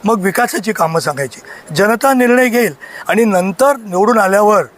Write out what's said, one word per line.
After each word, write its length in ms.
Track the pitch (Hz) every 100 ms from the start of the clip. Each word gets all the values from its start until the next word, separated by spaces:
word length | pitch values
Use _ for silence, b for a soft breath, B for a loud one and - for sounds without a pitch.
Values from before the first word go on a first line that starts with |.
मग 160 | - 226
विकासाची 520 | 185 185 240 - 196
कामं 280 | 214 165 160
सांगायची, 400 | 156 139 135 - - B B
जनता 400 | 156 208 226 269
निर्णय 340 | 262 247 247 254
घेईल 260 | 233 220 143 B B -
आणि 160 | 185
नंतर 520 | 226 190 185 196 269 277
निवडून 420 | 214 180 214 233
आल्यावर 460 | 190 196 208 208 147